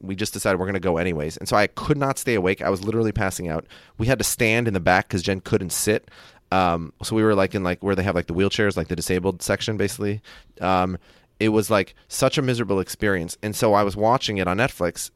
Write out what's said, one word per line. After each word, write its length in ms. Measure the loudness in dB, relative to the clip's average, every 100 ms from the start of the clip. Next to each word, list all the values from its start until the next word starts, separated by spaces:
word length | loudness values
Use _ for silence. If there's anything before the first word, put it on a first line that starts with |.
we 120 | -8 -6
just 180 | -6
decided 260 | -2 0 0
we're 60 | 0
gonna 160 | -2
go 160 | 0 0
anyways. 400 | 0 -2 -4 -6
And 100 | -2
so 80 | 2
I 120 | 2
could 280 | 0 -2 0
not 200 | 0 -2
stay 160 | 0 2
awake. 260 | 2 0
I 80 | 0
was 140 | -2
literally 300 | -2 0 0
passing 340 | 0 -4 -4 -6
out. 180 | -6 -8 -16 -16 -4
We 100 | 0
had 100 | 2
to 80 | 0
stand 420 | 2 2 2 2
in 60 |
the 80 | 0
back 260 | 4 4 2
'cause 140 | -2
Jen 180 | -2 -2
couldn't 320 | 0 -2 -2
sit. 380 | -2 0 0 -2 -18 -20 -20 _
Um, 400 | 2 2 0 -4 -10
so 140 | -4 2
we 80 |
were, 120 | 4 4
like, 200 | 2 0
in, 80 |
like, 180 | -2 -2
where 140 | 0 0
they 80 |
have, 120 | 2 0
like, 120 | 0
the 60 |
wheelchairs, 420 | 0 0 2 0 0
like, 140 | -4
the 60 | -4
disabled 440 | -2 -2 -2 -4
section, 360 | -2 -2 -2 -2
basically. 440 | -4 -4 -6 -6 -10 -20 -20 -6
Um, 380 | 0 2 0 -4 -12 _ _ -2
it 100 | 2
was, 200 | 2 2
like, 260 | 2 0 -6 _
such 280 | 0 0 2
a 40 |
miserable 400 | 0 -2 -2 -2
experience. 560 | -2 -4 -2 -2 -4 -8
And 140 | -8 0
so 180 | 4
I 100 | 4
was 120 | 2 0
watching 440 | 2 2 0 -2
it 80 | 0
on 80 | 0
Netflix, 520 | -2 0 -4 -4 -10